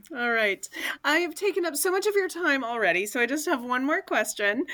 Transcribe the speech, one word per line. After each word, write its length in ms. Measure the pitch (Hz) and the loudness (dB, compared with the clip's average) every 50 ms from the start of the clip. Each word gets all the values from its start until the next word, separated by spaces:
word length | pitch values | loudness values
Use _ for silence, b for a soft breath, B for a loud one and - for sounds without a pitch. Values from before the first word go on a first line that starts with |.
| - - 320 | -10 -12 -8
All 160 | 247 240 240 | -4 -2 0
right. 360 | 233 226 220 202 190 185 - - B B B B B B B | 2 2 2 2 0 -2 -6 -12 B B B B B B B
I 160 | 277 294 330 | 2 2 2
have 160 | 349 320 330 | 2 0 -4
taken 300 | - 381 403 330 392 349 | -2 -2 0 0 0 0
up 100 | 330 302 | -2 0
so 160 | 294 - 381 | 0 0 0
much 160 | 359 392 392 427 | 2 2 2 2
of 80 | 403 | 2
your 120 | 403 370 320 | 2 2 0
time 360 | - 339 359 311 277 269 254 | -2 -2 0 0 2 0 0
already, 420 | 226 240 233 214 175 170 180 202 | -2 -2 2 2 2 4 2 0
so 140 | 208 - 254 | -2 0 0
I 60 | 240 | 0
just 200 | 233 277 311 285 359 | 0 0 -2 0 0
have 160 | 330 247 240 | 0 0 0
one 220 | 247 247 254 262 | 0 -2 0 2
more 160 | 285 320 381 | 2 0 0
question, 640 | 370 - 349 233 214 - - - - 202 208 254 - B | 0 0 0 0 0 0 -2 -2 0 0 0 0 -2 B